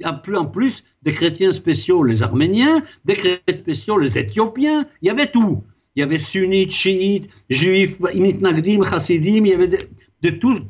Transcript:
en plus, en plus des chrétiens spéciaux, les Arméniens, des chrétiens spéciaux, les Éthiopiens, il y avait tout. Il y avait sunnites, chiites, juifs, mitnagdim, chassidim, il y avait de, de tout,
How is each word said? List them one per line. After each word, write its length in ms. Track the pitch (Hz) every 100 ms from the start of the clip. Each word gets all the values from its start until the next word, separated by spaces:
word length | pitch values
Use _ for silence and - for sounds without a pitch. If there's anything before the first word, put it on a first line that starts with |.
| 165
en 80 |
plus, 240 | 151 190 202
en 80 | 156
plus 380 | 190 262 - _ _
des 100 | 156
chrétiens 400 | 151 170 160 190
spéciaux, 520 | - 170 151 - 180
les 180 | 131 107
Arméniens, 640 | 104 120 165 214 277 320 - -
des 120 | - 208
chrétiens 400 | 180 180 - 156
spéciaux, 420 | 170 - - 208
les 200 | 135 117
Éthiopiens, 680 | 107 202 220 247 294 302 - _
il 60 | 180
y 20 |
avait 220 | 233 285
tout. 320 | 240 214 110 - _ _ 139
Il 60 |
y 20 |
avait 160 | 143 160
sunnites, 520 | - 190 185 190 185
chiites, 580 | - 190 185 196 202 196 _ -
juifs, 500 | 131 180 190 175 - 175 190
mitnagdim, 680 | 196 165 190 160 175 208
chassidim, 600 | 190 170 151 170 170 220
il 40 | 208
y 60 |
avait 140 | 180 180
de, 120 | 185 - - _ _
de 80 | 175
tout, 300 | 170 247 208